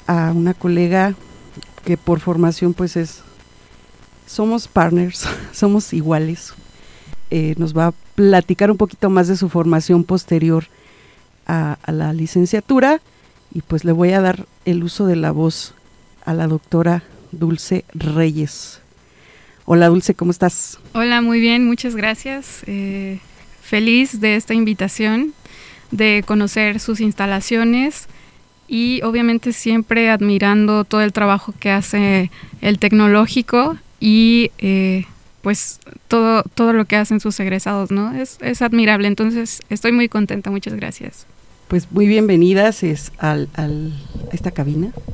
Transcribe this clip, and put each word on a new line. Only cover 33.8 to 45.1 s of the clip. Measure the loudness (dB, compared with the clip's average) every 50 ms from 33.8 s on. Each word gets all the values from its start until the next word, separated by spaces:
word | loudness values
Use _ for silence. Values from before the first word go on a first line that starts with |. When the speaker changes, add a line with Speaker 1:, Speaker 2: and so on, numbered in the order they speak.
| -12 -20 -12 -2
Speaker 2:
y, | 2 4 4 6 6 6 4 4 2 0 -2 -4
eh, | -2 0 0 2 2 0 0 -2 -4 -8 -14 -20 _ -20 -20 _
pues, | -4 -4 -2 -2 -2 -4 -6 -12 -18 -20 -20 -20 _
todo, | -2 0 2 2 2 2 2 0 -2 -2
todo | 0 2 2
lo | 4 2 2
que | 2 0
hacen | 0 0 0 -2 -2
sus | -2 -4 -4 -2
egresados, | -4 -2 -4 -4 -4 -4 -4 -4 -2 -2
¿no? | -2 -2 -2 -4 -4
Es, | -6 -8 -8 -10 -10
es | -6 -6 -2 -2
admirable, | -2 0 2 2 2 2 2 2 2 0
entonces | 0 0 0 -2 -2 -2 -4 -6 -8 -12 -10 -8
estoy | -8 -4 0 0
muy | 2 2 2
contenta, | 0 0 -2 -2 -2 -4 -6 -6 -6
muchas | -6 -6 -6 -8 -10
gracias. | -8 -10 -10 -12 -12 -14 -16 -16 -18 -20 -20 -20 -20 -20 -20 -20 -20 -8
Speaker 1:
Pues | -4 -2 -2 -2 -2
muy | 0 2 4
bienvenidas | 4 4 4 4 4 4 6 6 6 6 4 4 2 2 0
es, | -2 -2 -2 -4 -6 -12 -10
al, | -4 -4 -2 -2 -2 -4 -6 -6
al, | -6 -6 -4 -4 -6 -6 -8 -8 -10 -12 -14 -12 -12 -10 -8
a | -8
esta | -6 -6 -6
cabina. | -4 -4 -4 -2 -2 -2 -4 -4 -6 -12 -12 -12